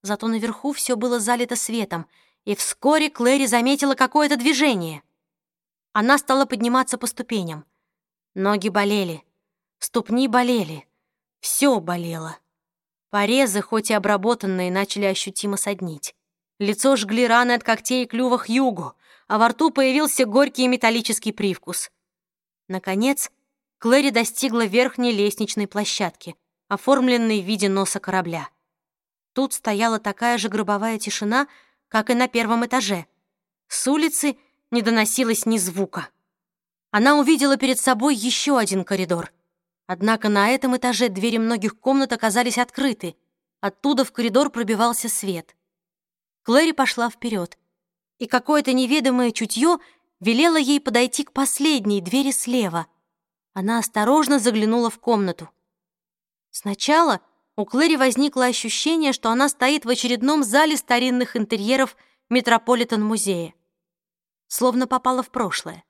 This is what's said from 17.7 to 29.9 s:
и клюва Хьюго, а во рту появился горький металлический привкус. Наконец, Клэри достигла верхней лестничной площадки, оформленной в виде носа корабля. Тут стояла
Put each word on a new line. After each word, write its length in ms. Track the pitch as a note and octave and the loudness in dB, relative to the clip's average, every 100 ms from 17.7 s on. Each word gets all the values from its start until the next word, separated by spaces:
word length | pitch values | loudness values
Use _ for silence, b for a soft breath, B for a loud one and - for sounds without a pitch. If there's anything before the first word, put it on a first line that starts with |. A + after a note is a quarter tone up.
| A3 - B3+ | -2 0 -2
и 20 | B3 | -2
клюва 320 | A3+ B3+ A#3+ | -2 0 -2
Хьюго, 560 | A#3+ A#3+ C4 F3+ D#3 - b b b | 0 0 0 -2 -12 -14 b b b
а 60 | G#3+ | 2
во 100 | A#3 | 2
рту 220 | A#3 D#4+ | 4 0
появился 560 | B3 C4 C4+ D#4 - B3 | 4 2 2 0 0 2
горький 420 | A3 C#4+ - B3+ | 4 2 2 0
металлический 640 | B3 A3+ A#3 A3+ G#3+ A3 | 2 2 0 -2 -4 -4
привкус. 580 | G#3 G3+ F3+ - F3+ - _ _ _ _ _ _ _ _ | -4 -4 -4 -8 -10 -10 _ _ _ _ _ _ _ _
Наконец, 640 | F#3+ G3 F#3+ B3 C#4 - _ _ _ _ _ | -8 -4 0 0 0 -6 _ _ _ _ _
Клэри 320 | A#3 C4 C#4 | 2 4 4
достигла 560 | A#3 A3+ - C4+ A#3 A3 | 0 -2 -2 -2 0 0
верхней 440 | A3 B3 - B3 | 2 0 0 0
лестничной 560 | G#3+ G#3 G3 A3 - G3+ | 2 0 0 -6 -4 -4
площадки, 680 | G3+ G#3 - F#3 - - - _ _ _ | -4 -4 -4 -4 -6 -20 -20 _ _ _
оформленной 720 | - - C#4 B3+ B3 A3+ G#3+ | -6 2 4 4 2 2 0
в 60 | F#3 | -2
виде 240 | G#3 G3+ | -2 0
носа 280 | F#3+ F#3+ G3 | 0 -2 -4
корабля. 520 | - F#3 E3+ E3 C#3 _ _ _ _ _ _ _ _ | -4 -4 -4 -8 -10 _ _ _ _ _ _ _ _
Тут 220 | - C4+ | -4 -4
стояла 440 | - - G#3 A3+ | -4 -4 0 0